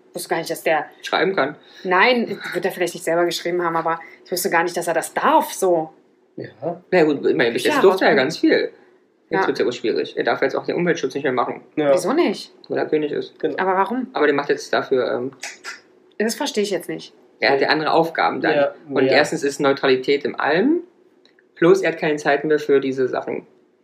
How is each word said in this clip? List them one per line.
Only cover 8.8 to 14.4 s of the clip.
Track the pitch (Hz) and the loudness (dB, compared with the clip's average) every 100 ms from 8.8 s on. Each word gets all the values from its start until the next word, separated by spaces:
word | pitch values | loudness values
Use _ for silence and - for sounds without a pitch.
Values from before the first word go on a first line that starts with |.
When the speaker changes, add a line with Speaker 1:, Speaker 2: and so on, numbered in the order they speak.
| - _ _ _ _ | -20 _ _ _ _
Speaker 2:
Jetzt | 262 | -2
Speaker 1:
Ja. | - | -2
Speaker 2:
wird's | - | 0
ja | |
wohl | 110 | -2
schwierig. | 127 110 - - - | -2 -2 -2 -4 -4
Er | |
darf | - 135 | -2 0
jetzt | 135 | -2
auch | 135 - | -2 -4
den | 160 | -2
Umweltschutz | 175 - 135 | 0 0 -4
nicht | 139 | -4
mehr | 143 | -2
machen, | 127 127 120 - - | -2 -2 -6 -8 -2
Speaker 3:
Ja. | 147 | 2
Speaker 1:
Wieso | 135 180 | 2 2
nicht? | 302 277 - - - - | 2 2 -2 -10 -20 -8
Speaker 2:
weil | 139 | -4
er | - | 0
König | 151 147 | 0 0
ist. | - 127 - | -4 -6 -6
Speaker 3:
Genau. | 151 135 | -6 -2
Speaker 1:
Aber | 190 185 | 0 0
warum? | 254 254 233 | 0 -2 -4
Speaker 2:
Aber | - 151 | 0 2
der | |
macht | 143 | 2